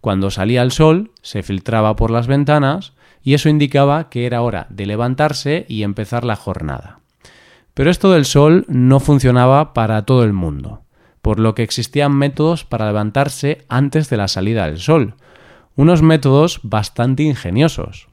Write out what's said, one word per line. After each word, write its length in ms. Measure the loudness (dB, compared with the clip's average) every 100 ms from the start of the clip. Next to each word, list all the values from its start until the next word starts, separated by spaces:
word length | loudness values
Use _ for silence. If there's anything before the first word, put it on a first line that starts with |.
Cuando 300 | -4 -2 -2
salía 320 | -2 -2 0
el 80 | 0
sol, 400 | 2 2 2 -2 _
se 200 | -12 -10
filtraba 540 | -6 -8 -4 0 0 0
por 160 | 0
las 160 | 0 0
ventanas 640 | 0 2 0 0 -2 -8 _ _ _
y 100 | 0
eso 140 | 2 2
indicaba 600 | 2 2 2 2 0 -4
que 180 | -6 -4
era 160 | -2
hora 260 | -2 -4 -10
de 160 | -10 -6
levantarse 800 | -4 -4 0 -2 -2 -4 -4 -4
y 140 | -6
empezar 400 | -4 -6 -6 -4
la 140 | -4 -6
jornada. 640 | -6 -8 -8 -10 -12 -20 _ _ -20 _ _ _ _
Pero 160 | -2 0
esto 220 | 2 4
del 120 | 4
sol 420 | 4 4 6 4 2
no 320 | 2 4 4
funcionaba 760 | 4 2 4 4 4 2 0
para 300 | -2 -2 -2
todo 180 | 0 2
el 100 | 2
mundo, 500 | 0 -4 -6 -10 -16 -20 _ _ _
por 160 | -2 0
lo 160 | 0
que 80 | 0
existían 520 | -4 -4 -4 -2 0
métodos 500 | 2 0 0 0 -2
para 220 | -4 -4 -2
levantarse 760 | -2 -2 -2 -2 -2 -4 -6 -4
antes 420 | 0 0 0 0
de 60 | -2
la 120 | -2
salida 380 | -2 -2 -2 -4
del 120 | -4
sol, 360 | 0 0 0 -6 _ _ -20 -20 _ 2
unos 260 | 4 4
métodos 580 | 4 4 4 2 2 -2
bastante 600 | -6 -4 -4 -4 -2 0
ingeniosos. 840 | -2 -2 -4 0 0 -2 -10 -14 -20